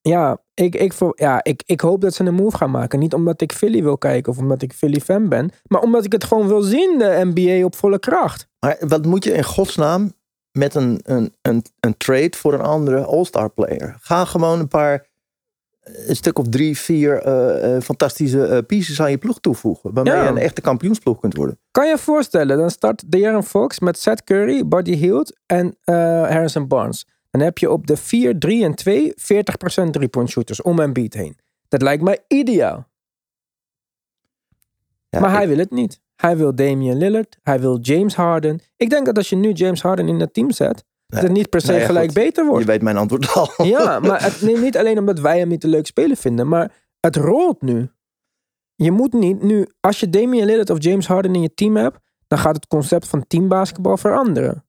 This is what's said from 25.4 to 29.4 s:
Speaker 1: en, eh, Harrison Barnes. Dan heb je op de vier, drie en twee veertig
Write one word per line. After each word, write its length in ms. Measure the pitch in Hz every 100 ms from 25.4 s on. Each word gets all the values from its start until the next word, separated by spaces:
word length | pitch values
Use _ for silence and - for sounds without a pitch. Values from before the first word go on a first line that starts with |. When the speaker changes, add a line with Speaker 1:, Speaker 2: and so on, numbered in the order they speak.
| _
Speaker 1:
en, 300 | 175 180 -
eh, 120 | - 170 170 165 160
Harrison 380 | 160 165 151 135
Barnes. 400 | 135 110 117 - _ _
Dan 100 | 135
heb 160 | 156 -
je 140 | -
op 160 | 156 -
de 100 | 147
vier, 420 | - 233 247 196
drie 240 | 151 233
en 120 | 185 -
twee 380 | - 214 311 -
veertig 420 | - 208